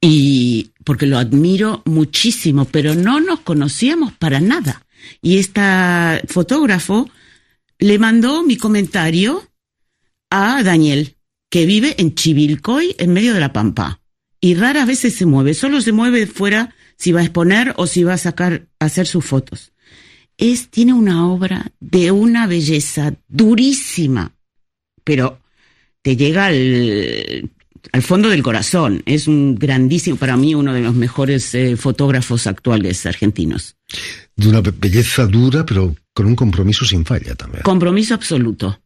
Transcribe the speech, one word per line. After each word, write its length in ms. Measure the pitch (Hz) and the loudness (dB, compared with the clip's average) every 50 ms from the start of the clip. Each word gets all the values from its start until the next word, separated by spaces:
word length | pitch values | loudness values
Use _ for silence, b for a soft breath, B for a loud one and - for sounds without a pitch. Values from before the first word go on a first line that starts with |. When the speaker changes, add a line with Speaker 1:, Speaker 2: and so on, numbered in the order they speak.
Speaker 1:
Y 680 | - 165 156 151 139 139 139 131 123 123 120 113 98 - _ _ - | 4 4 4 4 4 2 2 2 0 0 -2 -2 -4 -8 _ _ -4
porque 200 | - 143 117 151 | -4 -2 0 0
lo 120 | 139 139 123 | 0 0 0
admiro 640 | 123 117 113 139 156 175 190 190 214 214 214 - - | 0 0 2 2 2 2 2 0 0 -2 -2 -4 -4
muchísimo, 800 | - 156 160 156 147 - - - 226 233 - - 170 139 139 139 | -2 0 0 0 0 -2 -2 -2 -2 -2 -2 -2 0 2 2 0
pero 300 | 131 - 156 139 151 151 | 0 0 -2 0 0 0
no 240 | 170 180 208 254 294 | 0 0 0 0 0
nos 220 | 320 381 339 302 | 0 0 -2 -4
conocíamos 720 | - - 170 147 143 147 139 - - 254 320 339 311 226 - | -4 -4 -2 -2 -2 -2 -2 -2 -2 0 0 0 -2 -4 -4
para 260 | _ - 160 139 135 | _ -2 -2 0 2
nada. 460 | 156 202 277 359 240 147 127 - _ B B B B B B B | 2 0 0 0 -2 -4 -6 -8 _ B B B B B B B
Y 160 | - 160 180 190 | -2 0 2 2
esta 840 | 196 190 - 214 202 196 190 185 185 180 175 175 170 170 160 - - - | 0 -2 0 0 2 2 2 2 2 2 2 2 2 2 0 0 -4 -4
fotógrafo 840 | - 180 170 - 247 294 311 254 202 180 156 - 190 214 269 - b b b b b b b b b b b _ _ _ | -2 -2 0 0 0 0 2 2 0 0 -2 -2 -2 -2 -2 -4 b b b b b b b b b b b _ _ _
le 200 | - 202 202 208 | 2 2 4 4
mandó 440 | 220 226 220 233 220 247 285 320 339 | 2 2 4 2 2 2 0 0 0
mi 120 | 320 240 - | 0 0 0
comentario 840 | - 220 214 208 196 156 - 202 165 160 170 170 190 226 294 381 415 _ _ _ _ _ _ _ _ _ _ _ _ _ _ _ _ _ | 0 -2 0 0 0 -2 -2 -2 -2 0 0 0 0 0 -2 -6 -8 _ _ _ _ _ _ _ _ _ _ _ _ _ _ _ _ _
a 340 | - 196 196 214 254 277 240 | -2 0 0 0 0 0 0
Daniel, 520 | 185 175 160 156 151 143 139 151 139 _ _ _ _ _ _ _ _ | 2 2 2 2 2 0 -2 -4 -6 _ _ _ _ _ _ _ _
que 160 | - 175 165 | 0 0 2
vive 300 | 165 202 214 220 302 - - | 2 2 2 0 0 -2 0
en 180 | 180 160 - | -2 -2 -2
Chivilcoy, 800 | - - 160 160 139 151 147 151 147 - - 233 277 339 359 - _ | -2 -2 0 2 2 2 0 0 -4 -4 -4 -2 -2 -2 -4 -4 _
en 140 | 214 175 175 | -2 0 0
medio 200 | 185 214 247 226 | 2 2 0 0
de 60 | 196 | 0
la 120 | 151 135 | -2 -2
Pampa. 500 | - 107 104 107 - - 98 67 87 - _ _ _ _ _ _ _ _ | -2 -2 -2 -2 -2 -2 -6 -6 -8 -12 _ _ _ _ _ _ _ _
Y 140 | - 180 180 | 0 2 2
raras 320 | 170 214 247 285 302 269 226 | 2 2 0 0 0 0 0
veces 280 | 262 247 - 240 - | -2 0 -2 -2 -2
se 100 | - 185 | 0 0
mueve, 280 | 175 139 135 135 139 156 | 2 2 4 2 2 0
solo 280 | - - 269 277 285 | -2 -2 -2 -2 0
se 100 | 214 220 | 0 0
mueve 360 | 214 214 226 247 240 240 214 185 | 0 0 2 2 2 0 -2 -2
fuera 460 | - - 190 202 196 220 233 240 b b b b b b | -4 -4 -2 0 0 0 -2 -4 b b b b b b
si 140 | - 180 | -2 0
va 100 | 165 170 | 2 2
a 20 | 170 | 2
exponer 500 | 165 170 175 170 175 190 214 247 262 - - | 0 0 0 2 2 2 2 0 -2 -2 -4
o 100 | 175 175 | -4 -2
si 160 | - 185 175 | 0 0 0
va 100 | 170 185 | 0 0
a 40 | 175 | -2
sacar, 500 | - 175 165 - 175 180 175 - - _ _ _ | -4 -4 -4 -2 -2 -2 -2 -4 -8 _ _ _
a 60 | 156 | -4
hacer 200 | 156 - - 185 - | -4 -2 -2 -4 -2
sus 180 | - 175 143 | -2 -4 -4
fotos. 460 | - - 135 127 - - - - _ b b b b b b b b b b b b _ _ | 0 -2 -2 -2 -4 -12 -18 -18 _ b b b b b b b b b b b b _ _
Es, 320 | - 233 247 240 - _ | 0 0 0 -2 -4 _
tiene 240 | - - 233 240 254 | -2 2 2 4 4
una 340 | 240 220 202 180 165 170 175 | 4 2 2 2 2 2 0
obra 440 | 180 180 185 185 185 180 - - _ _ | 0 -2 -2 -4 -4 -6 -8 -12 _ _
de 300 | - 147 160 185 175 170 | -14 0 0 2 2 4
una 360 | 190 202 214 233 233 233 233 202 | 2 2 2 2 2 2 0 0
belleza 680 | 175 170 156 143 160 147 147 - - - 147 147 - - _ _ | 0 -2 0 0 0 -2 -2 -4 -6 -4 -4 -4 -4 -6 _ _
durísima, 1040 | - - 226 214 233 220 254 269 277 269 - - - - 170 139 131 117 85 - _ _ _ _ _ _ _ _ _ _ _ _ _ _ _ | 0 2 4 4 6 4 2 2 0 -2 -4 -8 -4 -2 -2 0 0 -2 -4 -6 _ _ _ _ _ _ _ _ _ _ _ _ _ _ _
pero 380 | - 151 131 127 123 - - _ _ _ _ _ _ _ _ _ _ _ _ | -2 0 0 0 -2 -4 -8 _ _ _ _ _ _ _ _ _ _ _ _
te 140 | _ 135 131 | _ -2 0
llega 300 | 117 143 143 160 190 196 | 2 2 2 2 2 0
al, 1040 | 196 165 135 127 131 127 123 120 117 104 104 95 62 57 53 - - - 64 - - _ _ _ _ _ - _ - | 2 2 2 2 2 2 2 0 0 0 -2 -2 -4 -6 -8 -8 -8 -10 -10 -10 -12 _ _ _ _ _ -20 _ -4
al 100 | - 127 | -2 -2
fondo 280 | 127 - 180 190 208 220 | 0 2 2 2 4 2
del 140 | 208 156 127 | 2 2 0
corazón. 580 | 127 113 110 104 - - 180 160 127 101 80 - | 0 -2 -2 -4 -2 0 0 0 0 0 -2 -2
Es 220 | - 135 151 151 156 | -2 -2 0 2 2
un 280 | 151 147 143 139 131 | 2 2 2 2 0
grandísimo, 600 | 104 - 131 135 131 131 127 151 175 - 196 143 | 0 0 0 2 2 2 2 2 0 -2 -2 -4
para 220 | 113 - 131 127 123 | -2 -2 0 0 2
mí, 180 | 131 151 160 | 2 2 2
uno 180 | 147 143 139 131 | 0 0 -2 -2
de 80 | 123 | -2
los 120 | 120 117 120 | -2 0 0
mejores, 580 | 123 120 123 - - 139 135 143 131 - - - | 0 0 -2 -2 -2 -2 0 0 -2 -2 -4 -2
eh, 200 | 123 127 127 123 | -2 0 0 0
fotógrafos 720 | 113 - 139 123 - 143 139 135 127 123 - 120 117 - 107 | -2 -2 -4 -2 0 0 0 0 0 -2 -2 -4 -4 -2 -4
actuales 580 | 95 - _ 123 117 107 98 92 92 - - | -6 -4 _ 0 0 0 0 -2 -4 -4 -6
argentinos. 720 | - 82 - - 101 104 - 85 78 - - - - - _ _ _ B B B B B B B B _ | -8 -6 -2 -2 -2 0 0 -4 -4 -4 -6 -8 -12 -18 _ _ _ B B B B B B B B _
Speaker 2:
De 120 | - 101 107 | 0 2 4
una 140 | 107 110 | 4 4
be-, 100 | 95 95 | 2 0
belleza 540 | 98 - - 101 90 113 120 - - - 127 | -4 -2 -2 0 2 2 0 0 0 0 0
dura, 400 | 104 95 113 123 131 127 151 160 | 2 4 4 2 4 2 0 0
pero 300 | 160 110 95 95 92 78 - _ _ _ | 0 0 0 0 -2 -2 -6 _ _ _
con 140 | - 98 101 | -2 0 2
un 80 | 120 | 2
compromiso 500 | 117 131 113 92 82 98 98 107 - 139 | 2 2 0 0 2 2 0 0 0 0
sin 180 | - - 87 82 | -2 -2 -2 0
falla 320 | - 123 92 - - 64 | -2 -2 -4 -4 -8 -12
también. 280 | - - - - - - | -12 -12 -14 -12 -4 -2
Speaker 1:
Compromiso 500 | 196 196 190 165 175 180 202 214 220 240 | 0 2 2 2 2 0 0 0 -2 -4
absoluto. 680 | 220 - - 165 135 123 117 104 - - 95 101 - _ | -4 -4 -4 -2 0 0 -2 -2 -4 -6 -6 -6 -8 _